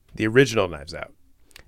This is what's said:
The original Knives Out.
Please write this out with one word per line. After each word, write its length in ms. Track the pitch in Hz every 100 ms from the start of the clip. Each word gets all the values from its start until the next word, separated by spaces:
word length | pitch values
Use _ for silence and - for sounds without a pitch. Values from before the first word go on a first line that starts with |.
| _ -
The 120 | 107
original 400 | 123 127 113 90
Knives 260 | 76 73
Out. 200 | 76 - _ _ _ _ -